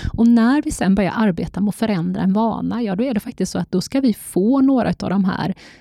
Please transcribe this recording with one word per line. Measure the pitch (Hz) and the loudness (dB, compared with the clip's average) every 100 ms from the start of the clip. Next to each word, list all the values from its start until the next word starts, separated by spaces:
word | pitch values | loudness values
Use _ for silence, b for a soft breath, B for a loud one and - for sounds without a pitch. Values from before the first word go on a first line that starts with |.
| B B | B B
Och | 233 | 4
när | 233 226 285 | 6 4 2
vi | 302 | 0
sen | - 180 190 | -2 2 2
börjar | 185 - | 2 0
arbeta | 214 175 165 - | 0 0 -4 -2
med | 208 | -2
att | - | -2
förändra | 220 190 175 185 | -2 -2 -2 -2
en | 185 | 0
vana, | 202 226 - 170 220 | 2 0 -2 -4 -4
ja, | 220 185 | -4 -2
då | |
är | 269 | -2
det | 208 | -2
faktiskt | - - 185 | -4 -6 -4
så | 185 | -4
att | 175 | -4
då | 180 | -4
ska | - 277 | -2 0
vi | 269 | 0
få | 202 - 175 208 269 | 0 -2 0 2 4
några | 269 269 196 | 4 4 0
av | 180 - | -2 -2
de | 190 190 | 0 0
här | - - - B B | 0 -4 -6 B B